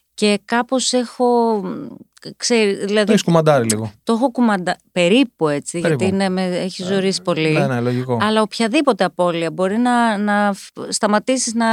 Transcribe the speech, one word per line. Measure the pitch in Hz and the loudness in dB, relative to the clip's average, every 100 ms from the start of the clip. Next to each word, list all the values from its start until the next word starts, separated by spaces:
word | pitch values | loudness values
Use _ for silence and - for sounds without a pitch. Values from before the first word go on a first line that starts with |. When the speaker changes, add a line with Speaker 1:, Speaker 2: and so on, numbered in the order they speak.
| _ | _
Speaker 1:
Και | - 208 202 | -2 0 0
κάπως | - 233 247 262 240 | -2 -4 -2 -2 -2
έχω, | 254 233 - 247 240 226 220 185 156 - - - _ - - | -2 -4 -2 0 2 2 -2 -4 -10 -12 -16 -20 _ -20 -10
ξέρει, | - 240 208 | -2 2 2
δηλαδή | 196 202 208 202 | 0 -2 0 4
Speaker 2:
Το | |
έχεις | 208 | 2
κουμαντάρει | - 170 160 143 113 | 4 4 4 4 2
λίγο. | 107 113 - | -2 -4 -8
Speaker 1:
το | - | -2
έχω | 226 240 | 0 0
κουμαντα-, | 240 233 202 175 180 _ | 2 0 0 -2 -6 _
περίπου | - 175 220 277 - 156 | 0 4 4 2 0 -2
έτσι, | 147 - 170 | -2 -4 -4
Speaker 2:
Περίπου. | 170 147 | -2 0
Speaker 1:
γιατί, | 190 190 | 0 0
ναι, | 196 | 0
με | 185 | -2
έχει | 185 180 185 180 | -2 -2 -6 -6
Speaker 2:
Ε, | 180 | -4
Speaker 1:
ζωρίσει | 196 190 185 | -2 0 -2
πολύ. | 180 160 160 | -2 0 2
Speaker 2:
ναι, | 151 143 | 2 2
ναι, | 123 | 0
λογικό. | 120 123 127 120 | -2 -2 -2 -2
Speaker 1:
Αλλά | 208 220 | 0 0
οποιαδήποτε | 214 - 226 269 285 214 | -2 -2 -2 0 0 0
απώλεια | 180 - 175 170 165 | -2 0 -2 0 -4
μπορεί | 156 185 214 | -2 -2 0
να, | 247 240 233 202 | 0 2 0 0
να | 208 208 208 | 0 0 0
φ-, | 196 - - - | -2 -10 -14 -8
σταματήσεις | - 214 208 214 262 247 | -2 0 0 0 -2 -2
να | 226 226 | -2 0